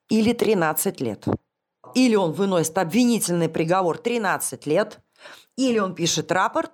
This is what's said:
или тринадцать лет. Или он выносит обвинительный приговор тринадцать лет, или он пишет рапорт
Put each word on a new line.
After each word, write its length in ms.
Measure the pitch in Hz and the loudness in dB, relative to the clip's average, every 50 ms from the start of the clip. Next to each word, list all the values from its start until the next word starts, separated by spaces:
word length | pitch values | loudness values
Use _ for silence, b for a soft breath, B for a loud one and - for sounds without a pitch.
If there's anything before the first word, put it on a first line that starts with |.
| _ - | _ -2
или 240 | 220 220 214 233 233 | 0 2 2 2 2
тринадцать 680 | 233 202 202 220 185 165 151 156 - - 202 170 - | 2 2 2 2 2 2 0 0 -2 -4 -4 -4 -4
лет. 260 | 139 113 101 - - - - - _ _ _ _ _ _ _ _ - - - | -6 -6 -6 -6 -4 -4 -4 -4 _ _ _ _ _ _ _ _ -14 -4 0
Или 220 | 254 262 247 214 | 2 4 4 4
он 160 | 202 190 165 | 4 2 0
выносит 460 | 147 - 202 196 185 170 156 156 - 190 | 0 -2 -2 0 2 0 0 0 0 -2
обвинительный 720 | 180 165 147 240 247 240 233 208 - - 175 170 165 160 | -2 0 2 2 2 2 2 0 0 0 0 0 0 0
приговор 500 | 165 175 165 160 180 190 190 170 151 - | 0 -2 0 0 0 0 0 0 -2 -2
тринадцать 680 | - 233 240 233 214 180 160 139 - - 135 - - | -4 -4 -4 -2 -2 -2 -2 -2 -4 -6 -10 -8 -4
лет, 340 | 143 151 185 220 220 - - _ B B B B B B B B B B | -2 0 0 0 -2 -6 -20 _ B B B B B B B B B B
или 220 | - 262 254 233 214 | -2 0 0 0 0
он 160 | 196 185 165 | -2 -2 -4
пишет 380 | - 170 165 - 165 147 - | -2 -2 -2 -2 -2 -2 -2
рапорт 400 | 175 - 196 233 - 311 320 - | 0 0 0 0 -2 -4 -6 -6